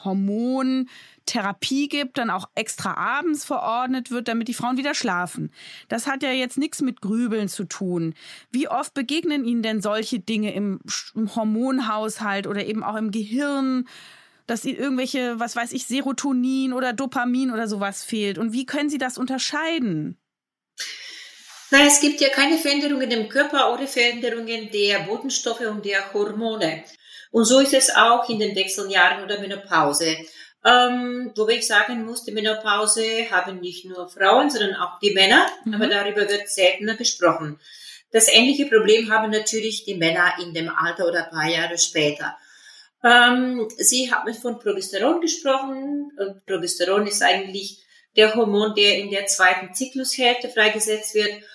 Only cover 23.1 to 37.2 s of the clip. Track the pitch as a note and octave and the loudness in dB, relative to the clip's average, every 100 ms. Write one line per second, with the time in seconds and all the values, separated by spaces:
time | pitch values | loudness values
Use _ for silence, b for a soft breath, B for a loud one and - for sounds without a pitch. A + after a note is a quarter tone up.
23.1 | A#3 G#3+ C4+ D4 C#4+ B3 B3 C4+ B3 A#3+ | -2 0 0 0 2 2 0 -4 0 0
24.1 | A#3 A#3+ A#3 A3+ A3+ G#3+ G#3 G3+ G3+ D#3+ | 0 -4 -6 -6 -8 -6 0 2 0 -2
25.1 | A#3 C4+ - A#3+ A3+ A3+ G#3 G3 G3 G3 | -6 -4 -4 -4 -4 -4 -6 -4 -4 -2
26.1 | G#3 G#3 G#3 A3+ A3 D#3+ D#3 - B B | -2 -2 -2 -4 -2 -4 -4 -12 B B
27.1 | B B A3+ A3 C4 C4+ C4 - - A3+ | B B 2 6 6 6 4 4 6 6
28.1 | A#3+ A#3+ A3 G3+ G3 F#3+ - G3 F#3+ F3+ | 6 2 -2 -2 -2 -4 -4 -2 4 4
29.1 | G3 G3 G3 F#3+ G3 - E3+ D3 D3 E3 | 2 -4 -6 -6 -10 -2 2 2 2 0
30.1 | D#3+ E3 B B B A3+ B3 B3 B3 B3 | -2 -8 B B B 6 6 6 2 -4
31.1 | B3 B3 G#3+ G#3+ A#3+ - G#3 G#3+ A#3 A3 | -6 -6 -2 0 2 2 2 2 -2 -6
32.1 | B3 - G#3+ G#3+ G#3+ G#3+ G#3 G#3+ A3+ A3 | -8 -8 -4 -2 -2 0 0 2 0 0
33.1 | A3+ A3+ F#3 F#3 F#3 F3+ F3 F#3 F3+ F3 | -2 0 0 -2 -6 -10 -12 -14 -12 -10
34.1 | - G3 A#3+ D4 A#3 G3 F#3+ F#3 - G3+ | 0 4 6 4 0 -2 -2 -6 -2 0
35.1 | F#3 G3 B3+ F4+ - A3 G#3 G#3+ G3+ G3+ | 4 6 6 4 0 -6 -2 0 0 0
36.1 | G#3 G3+ G3+ - - F#3 F#3 G#3 A3+ A#3+ | 0 0 -2 -2 2 2 2 -4 -2 -4
37.1 | - | 2